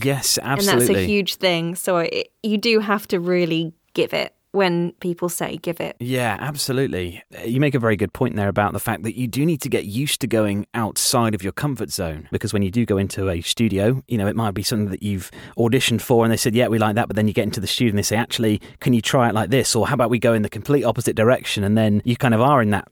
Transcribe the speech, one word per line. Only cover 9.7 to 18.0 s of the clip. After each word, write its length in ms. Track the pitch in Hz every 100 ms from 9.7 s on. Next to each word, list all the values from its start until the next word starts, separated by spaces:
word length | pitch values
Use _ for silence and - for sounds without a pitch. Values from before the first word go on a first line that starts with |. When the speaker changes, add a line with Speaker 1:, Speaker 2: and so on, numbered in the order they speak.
| 110 95
Speaker 1:
used 340 | 107 147 -
to 60 | 120
going 380 | 113 107 101 98
outside 640 | 117 107 - - 127 113 107
of 80 |
your 80 | 95
comfort 400 | - 147 123 82
zone, 360 | - 85 78 -
because 200 | 95 110
when 120 | 104
you 80 | 98
do 120 | 113
go 140 | 110 98
into 320 | 98 - 95
a 120 | 85
studio, 600 | - - 113 95 104 131 -
you 100 | 117
know, 80 | 98
it 100 | 107
might 200 | 113 98
be 80 |
something 260 | 98 113 104
that 140 | 92
you've 260 | 104 98 - - - -
auditioned 460 | 117 123 - 110
for 240 | - 117 113
and 60 |
they 40 | 110
said, 180 | 127 110
"Yeah, 120 | 117
we 120 | 113
like 160 | 107 104
that," 100 | 113
but 80 | 101
then 120 | 107
you 60 | 101
get 80 |
into 160 | 110 110
the 80 | 90
studio 240 | - 120
and 80 |
they 20 | 104